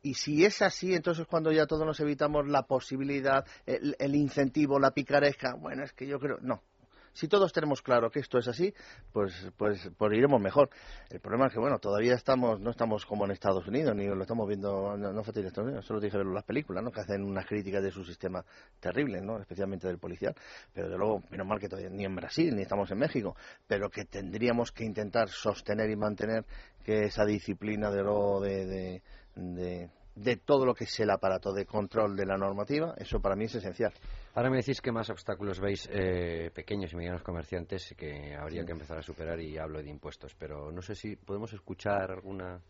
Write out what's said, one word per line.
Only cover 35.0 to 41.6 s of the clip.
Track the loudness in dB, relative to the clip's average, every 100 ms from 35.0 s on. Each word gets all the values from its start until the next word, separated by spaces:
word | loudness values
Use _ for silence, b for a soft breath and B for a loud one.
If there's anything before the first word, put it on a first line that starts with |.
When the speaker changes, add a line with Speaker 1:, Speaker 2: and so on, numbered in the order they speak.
| -4
Speaker 2:
obstáculos | -6 -6 -4 -4 -2
veis, | -2 -2 -4
eh, | 0 0 0 -2 -4 -6
pequeños | -10 -6 -6 -4
y | -6
medianos | -6 -6
comerciantes | -6 -8 -6 -8 -6 -8 -10 -12
que | -10 -10 -10 -10
habría | -8 -8
Speaker 1:
Sí. | -8
Speaker 2:
que |
empezar | -8 -8 -10
a |
superar, | -10 -10 -6 -6
y | -8 -8
hablo | -8 -8
de | -10
impuestos, | -12 -14 -14 -18 -14
pero | -12 -10 -10
no | -10
sé | -10 -10
si | -10 -12
podemos | -8 -8 -8
escuchar | -14